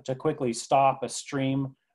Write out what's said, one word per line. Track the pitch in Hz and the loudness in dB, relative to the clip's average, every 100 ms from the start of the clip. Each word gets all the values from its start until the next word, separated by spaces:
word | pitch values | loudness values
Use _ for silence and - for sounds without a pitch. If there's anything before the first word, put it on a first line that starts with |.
to | - | -6
quickly | 131 156 147 123 | -4 -2 -2 -2
stop | 113 - 135 135 127 | -4 2 4 4 2
a | 123 | -6
stream, | - - 139 135 135 135 - _ | -8 -6 -2 0 0 -4 -10 _